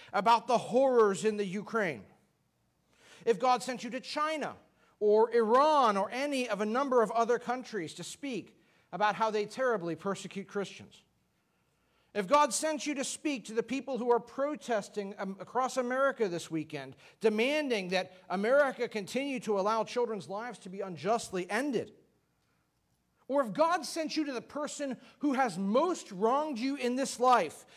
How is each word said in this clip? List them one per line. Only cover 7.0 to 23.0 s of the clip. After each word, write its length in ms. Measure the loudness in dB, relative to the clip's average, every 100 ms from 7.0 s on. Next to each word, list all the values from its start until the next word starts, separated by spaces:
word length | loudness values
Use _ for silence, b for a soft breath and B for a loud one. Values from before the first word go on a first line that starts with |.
of 80 | 4
other 280 | 2 2 0
countries 540 | -2 -6 -6 -8 -8
to 100 | -10
speak 520 | -14 -10 -8 -8 -10 _ b b b
about 240 | 0 0 2
how 140 | 0
they 140 | 0
terribly 500 | -4 -2 0 0 -2
persecute 540 | -6 -4 -6 -8 -12 -8
Christians, 540 | -6 -8 -10 -20 -20 _ _ _ _ _ _ _ _ _ _ _
if 120 | -6 2
God 280 | 4 4
sent 320 | 2 -2 -2 -4
you 80 |
to 100 | -4
speak 400 | -6 -4 -4 -4 -4
to 60 |
the 100 | -4
people 360 | -4 -4 -4 -4
who 120 | 2
are 100 | 2
protesting, 960 | 0 -4 -4 -4 -4 -4 -4 -8 -10 -8
um, 180 | -10 -10
across 360 | -6 -2 -2 -2
America 520 | -2 0 0 0 -2
this 220 | -2 -6
weekend, 460 | -6 -6 -10 -12 -16 B B
demanding 680 | 0 2 2 0 0 -2 -2
that 240 | -2 -4 B -6
America 580 | -2 2 4 4 0 -6
continue 520 | -6 -4 -4 -4 -4
to 180 | -2 0
allow 260 | 0 0
children's 440 | -2 -2 -4 -4 -8
lives 300 | -10 -10 -12
to 100 | -12
be 100 | -10
unjustly 680 | -10 -6 -2 -2 -2 -6 -2
ended, 420 | -2 -2 -2 -4 -10 _ _ _ _ _ _ _ _ _ _